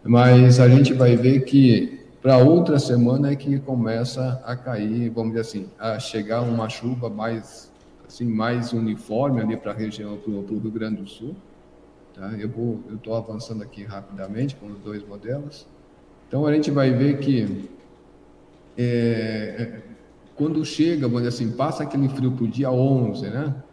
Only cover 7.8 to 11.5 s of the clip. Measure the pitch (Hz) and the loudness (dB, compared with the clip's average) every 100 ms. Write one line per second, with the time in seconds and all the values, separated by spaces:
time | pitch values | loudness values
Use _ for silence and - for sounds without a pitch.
7.8 | _ _ - - 120 107 113 120 117 117 | _ _ -20 -8 -4 -2 -2 -2 -4 -4
8.8 | 110 104 - 110 139 123 107 113 104 104 | -4 -6 -6 -2 -2 -2 -2 -6 -8 -8
9.8 | 110 107 104 104 - 101 98 107 107 110 | -8 -8 -14 -12 -8 -8 -6 -8 -6 -6
10.8 | 110 101 98 - 117 190 _ | -6 -6 -10 -14 -14 -14 _